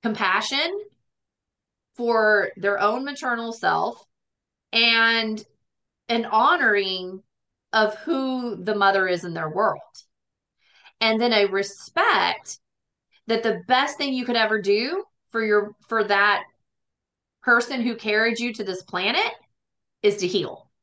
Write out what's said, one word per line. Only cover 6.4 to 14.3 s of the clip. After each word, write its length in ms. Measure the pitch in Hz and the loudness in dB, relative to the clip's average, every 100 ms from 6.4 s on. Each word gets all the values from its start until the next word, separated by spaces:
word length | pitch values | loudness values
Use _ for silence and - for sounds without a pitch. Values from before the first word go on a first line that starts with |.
| 254 349 247 202 190 185 185 190 _ _ _ _ _ | 4 4 4 2 0 -4 -8 -12 _ _ _ _ _
of 240 | 220 214 214 | 0 0 -2
who 680 | - 269 262 254 240 185 | -4 -2 -2 -4 -6 -6
the 120 | 185 208 | -4 2
mother 320 | 196 196 185 | 4 4 2
is 180 | 180 175 | -2 -4
in 80 | |
their 160 | 165 156 | -6 -6
world. 300 | 170 214 - - - _ _ _ _ _ _ _ _ - _ | 0 0 -2 -12 -20 _ _ _ _ _ _ _ _ -20 _
And 200 | 226 220 | 0 2
then 120 | 240 | 2
a 120 | 220 202 | 4 2
respect 1120 | 190 196 - - - 415 269 175 - - - _ _ _ _ _ _ - | 0 -4 -8 -8 -2 2 2 0 -4 -10 -20 _ _ _ _ _ _ -4
that 160 | 226 | -2
the 180 | 226 - - | 0 -4 0
best 300 | 254 285 285 | 0 0 -2
thing 160 | 277 | -4
you 120 | 262 | -4
could 100 | 247 | -2